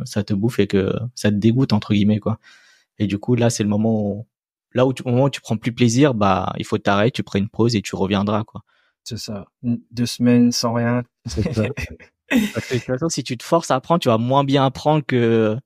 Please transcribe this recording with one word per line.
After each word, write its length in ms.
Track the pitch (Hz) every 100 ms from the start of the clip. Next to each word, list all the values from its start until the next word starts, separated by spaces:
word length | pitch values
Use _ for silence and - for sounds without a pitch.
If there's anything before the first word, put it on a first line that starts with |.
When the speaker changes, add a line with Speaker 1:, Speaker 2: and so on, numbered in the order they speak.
| 127
Speaker 1:
ça 180 | 110
te 100 | 101
bouffe 240 | 101 113 -
et 100 | 101
que 240 | 101 95 - 120
ça 160 | - 123
te 60 | 104
«dégoûte», 360 | 113 120 135
entre 220 | 107 -
guillemets, 260 | 104 104 107
quoi. 200 | - 117 _ - _ _ _ -
Et 80 | 104
du 140 | 101
coup, 160 | - 120
là, 160 | 117
c'est 120 | -
le 60 | 104
moment 320 | 104 110 110
où, 260 | 104 104 117 _ _ _ _
là 140 | 120 131
où 60 |
tu, 100 | 127
au 60 | 127
moment 160 | 123 139
où 40 |
tu 120 | -
prends 160 | - 110
plus 140 | -
plaisir, 440 | 117 123 120 147 113
bah, 360 | 98 92 92 -
il 80 | -
faut 140 | 104
t'arrêter, 320 | - 101 110
tu 120 | -
prends 160 | - 101
une 100 | 104
pause 260 | - 117 110
et 80 |
tu 120 | - 92
reviendras, 480 | 95 101 101 104
quoi. 200 | - - _ _ _ _
Speaker 2:
C'est 140 | - 110
ça. 280 | - 104 85 _
Une, 180 | 120 117 -
deux 140 | 117 117
semaines 480 | - 123 120 120
sans 200 | 120 120
rien. 300 | 117 117 123 123 _ 117
Speaker 1:
C'est 260 | 110 104
ça. 100 | 110 104
Speaker 2:
<laughs> 840 | - - - - _ - 262 208
Speaker 1:
Parce 120 | - -
que 80 | 123
de 40 |
toute 80 | -
façon, 220 | 127 165
si 140 | -
tu 140 | 127 123
te 60 |
forces 260 | - 165 -
à 60 | 131
apprendre, 240 | - 170
tu 80 | 131
vas 100 | 113
moins 280 | 120 135 139
bien 200 | 139 135
apprendre 380 | - 151 156 -
que 520 | 127 117 113 110 113